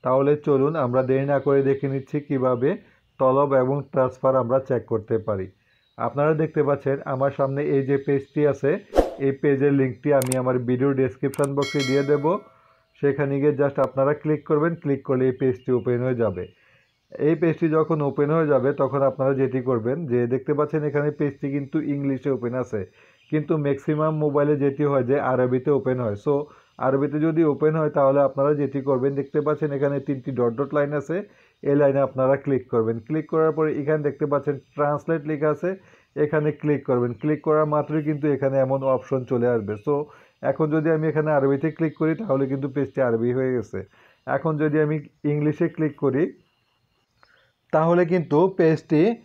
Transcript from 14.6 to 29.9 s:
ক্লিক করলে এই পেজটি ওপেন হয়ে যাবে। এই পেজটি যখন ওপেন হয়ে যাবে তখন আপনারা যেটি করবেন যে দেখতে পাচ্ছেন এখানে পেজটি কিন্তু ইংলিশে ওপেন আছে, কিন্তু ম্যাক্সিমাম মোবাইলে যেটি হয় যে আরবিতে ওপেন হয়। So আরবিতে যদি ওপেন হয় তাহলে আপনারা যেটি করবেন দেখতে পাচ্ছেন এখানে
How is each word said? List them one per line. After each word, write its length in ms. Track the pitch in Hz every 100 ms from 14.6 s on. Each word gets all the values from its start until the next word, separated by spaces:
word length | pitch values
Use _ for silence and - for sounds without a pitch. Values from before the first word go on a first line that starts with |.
| 165 165
ক্লিক 180 | 147 135 139
করলে 160 | 131 131
এই 40 | 127
পেজটি 300 | 135 123 - 123
ওপেন 200 | 110 120 127
হয়ে 160 | 120
যাবে। 200 | 110 90 92 _ _ _ _ _ _ - 147
এই 80 | 165
পেজটি 240 | 170 160 165 156
যখন 220 | 156 160 143
ওপেন 180 | 131 147 160
হয়ে 140 | 156
যাবে 180 | 139 123 147
তখন 180 | 135 139 135
আপনারা 220 | 131 135 139
যেটি 200 | 135 131 123
করবেন 280 | 123 110 143 165
যে 80 | 123 120
দেখতে 180 | 131 131 143
পাচ্ছেন 220 | 151 156 147
এখানে 200 | 143 147 147
পেজটি 280 | 147 139 143 139
কিন্তু 200 | 139 160 143
ইংলিশে 360 | 143 139 135 147 131
ওপেন 180 | 120 123
আছে, 180 | 123 107 95 _ _ _ _
কিন্তু 220 | 151 147 160
ম্যাক্সিমাম 500 | 143 139 - 151 156 156
মোবাইলে 300 | 151 143 147 147
যেটি 220 | 139 139 147
হয় 140 | 139 120
যে 60 | 143 127
আরবিতে 380 | 127 127 127 127 139
ওপেন 200 | 127 127
হয়। 120 | 120 101
So 80 | - 143 147 - _ - 123
আরবিতে 320 | 135 143 147 160
যদি 160 | 160 160
ওপেন 200 | 139 151 160
হয় 140 | 151 147
তাহলে 220 | 135 139 139
আপনারা 240 | 135 139 147
যেটি 200 | 139 139 135
করবেন 240 | 131 135 139
দেখতে 180 | 139 151 143
পাচ্ছেন 240 | 151 151 139
এখানে 200 | 143